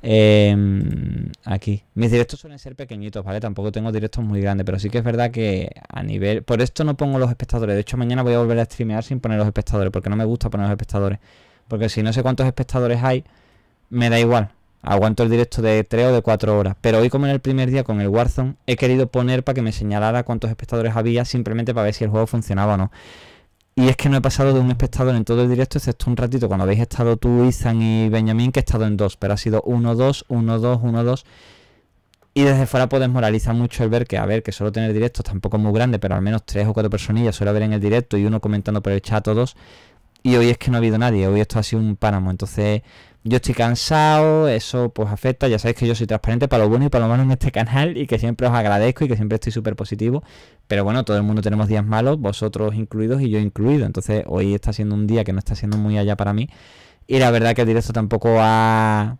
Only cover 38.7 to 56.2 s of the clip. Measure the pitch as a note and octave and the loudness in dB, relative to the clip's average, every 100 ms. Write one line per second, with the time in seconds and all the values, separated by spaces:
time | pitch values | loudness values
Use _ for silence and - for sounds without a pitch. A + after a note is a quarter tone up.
38.7 | G#2 G2 G2 - A2 G#2+ G#2+ B2 - - | -4 -2 -4 -2 -4 0 0 -2 -6 -20
39.7 | - - _ _ _ B2+ B2 A#2+ A#2+ - | -20 -20 _ _ _ 2 4 4 2 0
40.7 | A#2+ A2+ A2 B2 G#2+ F#2+ G2+ G#2+ A2+ G#2 | 2 2 2 2 2 2 2 2 -2 -2
41.7 | A2+ A2 G2+ A2 G2 F#2+ F2+ F#2+ - G#2 | 0 0 0 0 0 -2 -4 -6 -2 0
42.7 | G#2+ - - - _ A2 B2 - A#2+ A#2 | -2 -4 -20 -20 _ -2 0 0 0 0
43.7 | A#2+ - D#3 D#3 D#3 D#3 D#3 D#3 A2+ - | 0 0 2 4 4 4 4 2 0 -2
44.7 | B2+ A#2+ - G#2+ G#2 B2+ B2+ C3 A2 A#2 | -2 -2 -2 -4 -2 -4 0 0 0 -2
45.7 | A#2 A#2+ A2+ A2+ G#2+ - A#2 C#3 A#2+ G#2+ | -2 -2 -2 -2 -2 0 0 2 2 4
46.7 | A#2 C#3+ B2+ A2+ B2 C3 C3 - A#2+ A2 | 4 2 2 2 2 2 2 0 -2 0
47.7 | C3+ D#3+ C#3 C#3 A2 A2+ A#2 B2 A#2+ G#2+ | 0 0 -2 -2 -2 -2 0 0 2 2
48.7 | G2+ A2+ B2 D3 A2 G#2+ A2 - A2 A2 | 2 2 0 -2 0 -2 -2 -4 -4 -6
49.7 | G2+ A2 G#2 A2 C#3 - - - _ _ | -6 -8 -4 -2 -2 -6 -20 -20 _ _
50.7 | G2+ G2 A#2 G#2+ G#2 G#2 G#2+ G#2 G#2+ G#2 | -2 0 -2 0 0 0 0 0 0 0
51.7 | G#2+ G#2 A2 B2 D#3 G#2 G2+ G#2+ G2+ G#2+ | 0 0 0 0 0 -4 -4 -6 -2 -4
52.7 | G#2+ A2 G#2+ A2 C3 C3 G#2+ G#2 - A2 | -4 -6 -4 -2 0 0 0 -2 0 0
53.7 | D3 A2+ - - G#2+ - F#2 F#2+ G#2 - | 2 0 -4 -2 -4 -2 -2 0 -2 -2
54.7 | G#2 G#2 G#2 G#2 A2+ G2+ F#2+ - G2+ G#2 | -4 -2 -2 0 0 0 -4 -4 -6 -4
55.7 | G#2+ G#2 G#2 G2+ G2+ | -2 0 0 0 -2